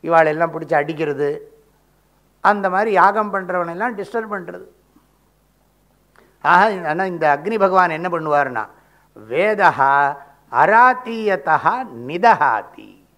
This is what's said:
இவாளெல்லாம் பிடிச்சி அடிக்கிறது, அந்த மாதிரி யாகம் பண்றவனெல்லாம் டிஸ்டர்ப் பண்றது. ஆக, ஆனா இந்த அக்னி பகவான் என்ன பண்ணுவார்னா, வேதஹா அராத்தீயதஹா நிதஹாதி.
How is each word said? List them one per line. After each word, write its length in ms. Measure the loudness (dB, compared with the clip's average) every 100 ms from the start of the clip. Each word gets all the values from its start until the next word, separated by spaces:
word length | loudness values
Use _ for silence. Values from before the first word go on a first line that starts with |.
இவாளெல்லாம் 520 | 2 2 4 0 -4 -4
பிடிச்சி 180 | -2
அடிக்கிறது, 800 | -2 -2 -4 -4 -2 -4 -4 -12 _ _ _ _ _ _ _ _ _
அந்த 280 | 0 0 0
மாதிரி 220 | -2 0
யாகம் 420 | 4 4 2 -4
பண்றவனெல்லாம் 640 | -6 -6 -4 -4 -6 -6 -6
டிஸ்டர்ப் 340 | -8 -8 -8
பண்றது. 340 | -10 -10 -16 -18 _ _ _ _ _ _ _ _ _ _ _ _ _ _ _ _ _
ஆக, 460 | 2 4 4 0 -4
ஆனா 180 | -2 -4
இந்த 320 | 0 0 0
அக்னி 220 | -2 0
பகவான் 300 | 2 2 2
என்ன 200 | -2 -4
பண்ணுவார்னா, 580 | -4 0 0 0 -6 -10 _ _ _ _ -20 -8
வேதஹா 880 | -2 -2 2 2 4 2 2 0 -4 -16 _ _
அராத்தீயதஹா 1300 | 2 4 6 4 2 -6 -6 -2 -2 0 0 0 -4
நிதஹாதி. 1200 | -8 -12 -10 0 2 4 2 -2 -6 -20 -20 -20 _